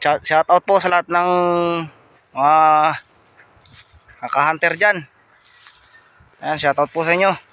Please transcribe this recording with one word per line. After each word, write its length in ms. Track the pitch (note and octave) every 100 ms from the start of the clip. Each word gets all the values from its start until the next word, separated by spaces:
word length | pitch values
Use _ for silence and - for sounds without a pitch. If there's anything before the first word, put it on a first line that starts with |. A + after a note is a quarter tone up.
shout, 180 | D3 D3+ -
shout 200 | D#3 D#3+
out 160 | F3+ -
po 160 | G3
sa 80 | F#3
lahat 160 | F3 E3
ng 220 | F3 F3+ F3+ F3 F3 E3+ E3+ D#3+ - _ _ _ C3
mga 220 | C#3+ D#3 D#3 D#3 D#3 D3 - _ _ _ _ _ - - - _ _ _ B2
ka-hunter 460 | C3+ D3 D#3+ E3+ E3
dyan. 220 | G#3 F#3 C#3 _ _ _ _ - - - _ _ _ _ _ _
Ayan, 160 | D3 D3+
shout 160 | D3 C3+
out 160 | D3
po 160 | E3 D#3+
sa 80 | F3
inyo. 160 | G3 E3 -